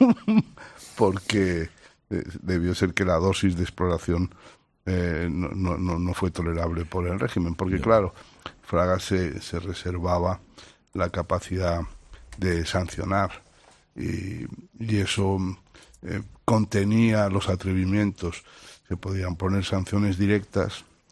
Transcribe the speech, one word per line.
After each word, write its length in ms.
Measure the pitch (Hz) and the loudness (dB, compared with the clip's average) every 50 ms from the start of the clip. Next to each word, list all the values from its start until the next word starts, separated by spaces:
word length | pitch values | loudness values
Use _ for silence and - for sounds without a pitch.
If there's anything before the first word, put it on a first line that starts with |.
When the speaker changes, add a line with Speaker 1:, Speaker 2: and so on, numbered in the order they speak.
| 262 240 226 - - 214 220 | 6 6 6 2 2 2 2
Speaker 1:
<laughs> 640 | 214 - - - - - - - - - - - | 2 2 0 -6 -20 -20 -20 -20 -20 -20 -8 -2
porque, 720 | - 110 95 95 95 - - - 101 95 90 87 85 82 - - - - - _ _ _ - | 2 2 2 2 0 -2 0 2 2 2 2 2 0 -2 -6 -8 -16 -20 -20 _ _ _ -6
eh, 140 | 104 87 - - 82 - | -4 -4 -4 -6 -10 -8
debió 320 | - 90 92 85 85 90 90 | -2 0 0 2 2 2 2
ser 220 | - 101 90 - | 2 0 0 2
que 100 | - 95 | 2 2
la 120 | 90 85 | 2 2
dosis 380 | 82 90 98 92 - - 95 87 | 4 4 2 2 2 2 2 2
de 60 | 85 | 2
exploración, 720 | 90 - - - 90 90 85 82 - - 85 85 90 - - - - - - _ _ _ _ _ - | -2 -4 -2 -2 0 0 0 0 0 0 0 0 0 -2 -6 -12 -20 -20 -20 _ _ _ _ _ -6
eh, 400 | 92 92 90 87 87 82 80 87 82 | -2 -2 0 0 0 -2 -2 -2 -2
no, 200 | 73 90 90 - | -2 -2 -4 -4
no, 280 | - 95 95 90 85 | -2 -2 -2 -2 -2
no, 220 | 80 90 90 85 85 | -2 -2 -2 -2 -2
no 140 | 87 90 90 | -2 -4 -2
fue 160 | - 95 87 | -2 -2 -4
tolerable 540 | - - 85 85 82 85 85 85 82 85 85 | -2 -2 -4 -2 -2 -2 -2 -2 -4 -4 -6
por 220 | - - 92 87 | -6 -4 -4 -2
el 120 | 87 90 98 | -2 -2 -2
régimen, 340 | 127 120 - - 87 85 85 | -2 -2 -2 0 0 0 -2
porque, 240 | - 95 92 95 | -2 -2 -2 0
Speaker 2:
Ya. 60 | 90 - | 0 2
Speaker 1:
claro, 320 | 110 113 110 95 87 - - - - - - - - - - - | 4 4 4 4 0 -4 -10 -20 -20 -20 -18 -18 -18 -18 -18 -8
Fraga 360 | - - 85 90 90 92 95 | -2 0 2 2 2 2 0
se, 400 | - - 98 92 90 76 67 92 | 0 0 0 0 0 -2 -4 -8
se 180 | - - 87 85 | -10 -8 -8 -8
reservaba 800 | 85 95 82 - - - 90 85 85 90 90 87 87 92 92 - - - - - - - - _ _ _ - | -6 -6 -8 -8 -6 -6 -6 -4 -2 0 0 2 0 0 -2 -4 -8 -20 -20 -20 -20 -20 -20 _ _ _ -4
la 160 | 95 90 87 | -4 -4 -2
capacidad 720 | - 92 85 - 90 90 - - 92 92 90 87 85 85 87 - - - - - - - - - - | -2 -4 -2 -2 -2 -2 -2 -4 -4 -2 0 0 0 -2 -4 -6 -10 -16 -20 -20 -20 -20 -20 -16 -8
de 280 | - 95 92 85 85 80 | -4 -2 0 0 0 -2
sancionar 800 | - - 92 90 90 - - - 95 95 101 98 87 - - - _ _ _ - - - _ _ _ - | -2 -2 -2 -2 -4 -6 -6 -4 0 0 0 0 0 -4 -10 -20 _ _ _ -20 -20 -20 _ _ _ -12
y, 500 | - - - 110 90 92 98 107 - - - - - - - - - | -8 -6 -6 -6 -6 -6 -8 -8 -10 -10 -10 -12 -14 -18 -18 -12 -8
y 180 | 117 110 107 | -4 0 0
eso, 400 | 101 95 - - 110 98 98 98 95 95 95 95 - - _ - - - - - - | 0 2 0 0 0 0 0 0 0 -2 -4 -6 -10 -14 _ -20 -20 -20 -20 -20 -14
eh, 220 | - 90 - 104 107 - - - - | -10 -8 -6 -6 -8 -10 -12 -6 0
contenía 840 | - 117 110 104 101 - 101 98 104 110 113 117 113 110 107 104 98 | 2 4 4 4 2 2 2 2 4 4 6 6 6 6 4 4 2
los 180 | 95 98 - | 2 0 0
atrevimientos. 960 | - 92 90 - 95 92 92 92 92 98 107 107 101 95 - 90 85 - - - - - - - - - - _ | 0 -2 -2 0 0 0 2 2 2 4 2 2 2 0 -2 -4 -6 -6 -6 -14 -20 -20 -20 -20 -20 -20 -14 _
Se 100 | - 92 | -8 -6
podían 380 | 87 - 95 95 95 92 90 87 | -6 -4 -4 -4 -2 -2 -2 -2
poner 300 | 82 98 92 98 98 90 | -2 0 0 2 0 0
sanciones 520 | - 104 95 90 - 98 101 104 101 92 | 0 -2 -2 -2 0 0 2 2 2 2
directas 640 | 92 104 98 104 101 95 - - 98 87 107 - - - _ _ _ _ _ | 2 4 4 4 2 0 -2 -2 0 0 0 -2 -8 -14 _ _ _ _ _